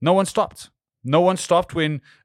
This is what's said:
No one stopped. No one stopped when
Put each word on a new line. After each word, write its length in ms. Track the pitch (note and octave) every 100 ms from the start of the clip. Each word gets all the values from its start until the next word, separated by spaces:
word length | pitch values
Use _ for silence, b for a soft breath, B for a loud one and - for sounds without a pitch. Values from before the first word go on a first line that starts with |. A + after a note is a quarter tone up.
No 120 | D3+
one 120 | F#3+ F#3+
stopped. 440 | - G3 - - _ _ _
No 180 | B2 D3+
one 160 | F3+ F#3
stopped 380 | - F3 F3+ E3
when 260 | D#3 D3 b b